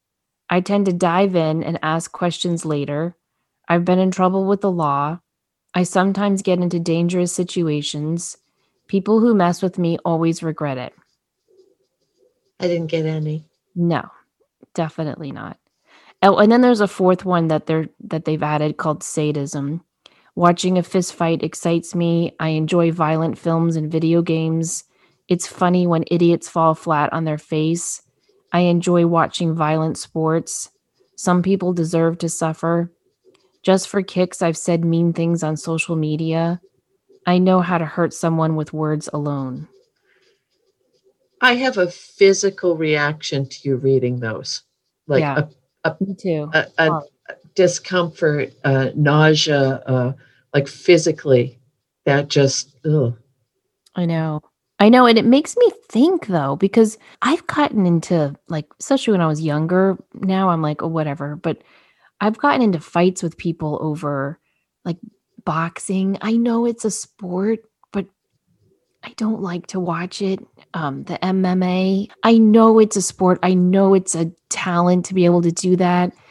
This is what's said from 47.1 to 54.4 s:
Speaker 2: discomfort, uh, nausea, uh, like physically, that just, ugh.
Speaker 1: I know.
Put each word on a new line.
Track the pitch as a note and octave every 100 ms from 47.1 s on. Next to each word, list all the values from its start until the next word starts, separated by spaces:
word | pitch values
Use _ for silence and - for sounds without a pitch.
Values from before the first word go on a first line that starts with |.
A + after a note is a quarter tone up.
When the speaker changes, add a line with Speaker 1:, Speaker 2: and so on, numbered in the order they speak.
| _ - - _
Speaker 2:
discomfort, | - F3+ - - F3+ F3 - D#3+ D3 - -
uh, | C#3+ C3+ C3
nausea, | - D3 D3+ D#3 D3+ D#3 C#3+ C3+ C3 -
uh, | B2+ B2 B2+ _ _ _
like | C#3+ -
physically, | - - E3+ E3 D#3 D3 B2+ A#2+ - _ _ _ _
that | - C#3 C#3+
just, | D3 C#3 - - _
ugh. | D#3 D3+ A#2+ A#2+ _ _ _ _ _ _ _
Speaker 1:
I | - E3+
know. | E3 D#3+ D3+